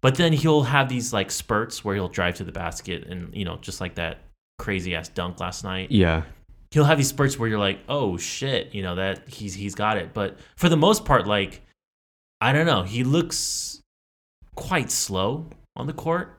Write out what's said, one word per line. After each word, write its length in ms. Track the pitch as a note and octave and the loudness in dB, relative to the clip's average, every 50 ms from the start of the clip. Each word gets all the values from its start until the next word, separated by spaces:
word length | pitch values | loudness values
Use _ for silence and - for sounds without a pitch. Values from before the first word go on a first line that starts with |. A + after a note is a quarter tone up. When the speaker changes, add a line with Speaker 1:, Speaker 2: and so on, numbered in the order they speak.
Speaker 1:
But 140 | - C3+ C3 | 4 4 4
then 180 | - - E3 D#3+ | 6 4 4 4
he'll 300 | C#3 C#3+ D#3+ D3+ D3+ C#3 | 4 4 6 6 6 4
have 240 | A#2+ C#3+ C#3+ C3+ A#2+ | 4 4 2 2 2
these, 220 | B2+ B2 A2+ - - | 0 -4 -4 -2 0
like, 180 | G#2 G2 - | 0 0 0
spurts 520 | - - - - A2+ G#2 A2+ - - - - | -4 -8 -4 0 0 0 0 -2 -6 -8 -4
where 120 | G#2 G2 | -2 -2
he'll 140 | G2+ F#2 F2+ | -2 -2 -4
drive 260 | - - F2+ F2 F2 | -2 0 0 0 0
to 80 | - F#2+ | -2 -8
the 80 | E2+ | -8
basket 540 | E2 F2 F2 E2 - - - F#2+ F2+ E2 - - | -8 -6 -6 -6 -6 -8 -8 -8 -8 -8 -8 -10
and, 260 | F2+ F2+ F2 F2 F2 | -10 -10 -10 -10 -8
you 100 | G#2 G2 | -6 -6
know, 120 | F2 E2+ F2+ | -6 -6 -8
just 180 | - - F#2 - | -10 -12 -8 -8
like 140 | F#2+ F2+ - | -8 -8 -6
that 240 | - E2+ E2 D#2 - - - - _ _ _ _ - | -6 -6 -6 -6 -10 -16 -20 -20 _ _ _ _ -10
crazy-ass 500 | - - G2+ F#2+ F2 F#2 F2 E2 E2 - | -6 -4 -2 -2 -2 -2 -4 -4 -6 -8
dunk 300 | - - F2 F2 F2 - | -6 -6 -6 -6 -6 -6
last 240 | F#2 F2 F2+ - - | -8 -8 -8 -8 -8
night. 280 | G2 F#2 F#2 F#2 - | -8 -6 -6 -4 2
Speaker 2:
Yeah. 320 | - G#2 F#2 E2+ D#2+ D#2+ D#2 - - - - _ - - - _ | 6 6 6 6 4 2 -2 -4 -12 -20 -20 _ -20 -20 -20 _
Speaker 1:
He'll 120 | - D3+ D3 | 4 4 6
have 120 | C#3+ D#3+ D3 | 6 6 4
these 100 | C3+ C3+ | 4 0
spurts 280 | - - C#3+ C3 C3+ - | 2 2 0 0 2 0
where 80 | A#2 A2+ | -2 0
you're 120 | A2 G#2 | 2 2
like, 200 | G2+ G2 F#2+ G2 - - | 2 2 0 -2 -6 -4
"Oh, 300 | C#3 D3 C3+ G2+ F2 F2 | -2 0 0 0 -2 -2
shit," 560 | - - - - C3+ C3+ C3+ G#2 - - - | -6 -6 -6 -4 -4 -2 -2 -2 -2 -4 -8
you 80 | G2+ | -6
know, 140 | F#2+ F#2 F2 | -6 -4 -2
that 340 | F#2 F#2+ G2 F#2+ - - - | -2 -2 -2 -4 -4 -8 -18
he's, 240 | - - G#2+ G2+ F2+ | -14 -10 -10 -10 -8
he's 220 | G2 G2+ G2+ F#2+ | -6 -8 -8 -4
got 200 | F#2 G#2+ G#2+ A2 G2+ | -2 -2 0 0 -2
it. 160 | E2+ - - | -4 -6 -4
But 260 | A2 G2+ F#2+ - - - - _ - | -4 -4 -4 -4 -10 -20 -20 _ -4
for 100 | - F3 | 0 2
the 60 | E3+ D#3 | 4 4
most 280 | C#3+ G3 A3 G#3 - | 6 4 4 4 4
part, 220 | - C#3+ A#2+ F2+ G2+ | 4 4 4 4 4
like, 340 | G#2 G#2 G2 F#2+ - - - _ _ _ _ _ _ _ _ _ _ _ _ _ _ _ | 2 2 0 -2 -6 -16 -20 _ _ _ _ _ _ _ _ _ _ _ _ _ _ _
I 100 | G#2+ A#2+ | 2 2
don't 140 | C3+ D3 D#3+ | 4 4 4
know. 160 | E3+ C#3+ G2+ F2+ | 4 4 2 0
He 200 | F#2+ G#2 A#2+ B2+ | -2 -2 -2 2
looks 760 | B2+ C#3 E3+ E3 - - - - - - - - - - - _ _ _ _ _ _ _ _ _ _ _ _ - - - | 2 2 2 2 0 -4 -4 -4 -4 -4 -6 -8 -8 -12 -14 _ _ _ _ _ _ _ _ _ _ _ _ -20 -16 -14
quite 360 | - - - F#3+ E3+ B2 - | -10 -6 -2 -2 -2 0 0
slow 560 | - - - - G2+ F#2 F#2+ G#2 C3 D#3 D#3+ D#3+ - - _ _ _ | -2 -4 -2 -2 -2 0 0 0 -2 -4 -8 -12 -16 -20 _ _ _
on 120 | - B2 C#3 | -8 -8 -6
the 60 | C3 | -6
court. 440 | - - E3 E3 F3 F#3 - - | -6 -2 -2 -2 -2 -2 -6 -14